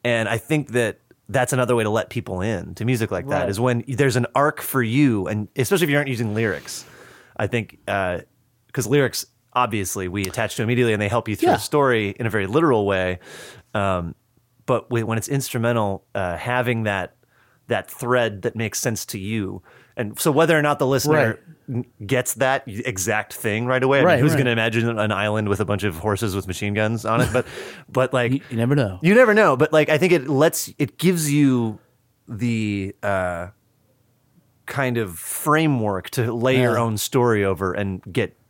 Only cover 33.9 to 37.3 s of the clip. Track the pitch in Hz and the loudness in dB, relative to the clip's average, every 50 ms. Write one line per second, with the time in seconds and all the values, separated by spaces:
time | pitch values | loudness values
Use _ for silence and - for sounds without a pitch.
33.9 | _ _ _ _ _ _ _ _ _ _ _ _ _ _ _ - - 139 135 127 | _ _ _ _ _ _ _ _ _ _ _ _ _ _ _ -8 -4 -2 -2 0
34.9 | 120 117 110 95 85 - - - - - - 151 147 156 160 156 139 120 107 104 | 0 -2 -4 -4 -8 -12 -12 -10 -10 -4 0 2 2 4 4 2 2 2 0 0
35.9 | 98 92 - - - 135 117 120 113 120 113 131 131 131 127 120 120 120 117 113 | -2 -2 -6 -6 -4 -2 -2 -2 -2 0 2 2 4 4 4 2 2 2 0 0
36.9 | 110 104 - - - 131 120 120 | -2 -4 -4 0 2 2 4 4